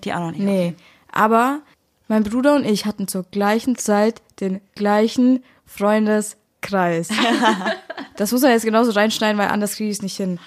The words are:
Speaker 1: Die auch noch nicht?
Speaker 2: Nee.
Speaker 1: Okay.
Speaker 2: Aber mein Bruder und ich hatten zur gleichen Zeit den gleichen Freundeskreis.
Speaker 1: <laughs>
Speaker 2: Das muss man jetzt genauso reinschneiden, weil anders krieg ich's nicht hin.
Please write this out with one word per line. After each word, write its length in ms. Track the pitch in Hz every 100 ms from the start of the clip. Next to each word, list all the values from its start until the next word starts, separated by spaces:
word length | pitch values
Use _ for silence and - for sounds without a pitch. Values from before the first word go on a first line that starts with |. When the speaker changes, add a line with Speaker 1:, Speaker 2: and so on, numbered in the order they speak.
Speaker 1:
Die 100 | 202
auch 60 | 175
noch 120 | 170
nicht? 100 | 185
Speaker 2:
Nee. 260 | 196 190 170
Speaker 1:
Okay. 60 | 160 - _ _
Speaker 2:
Aber 480 | - 214 226 254 294 - _ _ _ -
mein 160 | 220
Bruder 320 | 208 240 277 294
und 100 | 214
ich 200 | 202 214
hatten 220 | - 190
zur 160 | 185
gleichen 540 | 180 202 202 226 - 233
Zeit 440 | - 208 220 226 _ -
den 200 | 196 185 _ -
gleichen 680 | 208 208 226 - 247 254 - _ _
Freundeskreis. 1400 | - 202 214 214 214 208 - _ - - 196 175 165 170
Speaker 1:
<laughs> 60 | 214 233 240 226 190 196 - - - - -
Speaker 2:
Das 140 | 208
muss 80 | 247
man 100 | 269
jetzt 140 | 233 220
genauso 260 | 220 240
reinschneiden, 460 | 202 220 - 214 208
weil 80 | 196
anders 280 | 208 208 -
krieg 120 | 214
ich's 120 | 202
nicht 140 | 190 -
hin. 200 | 185 175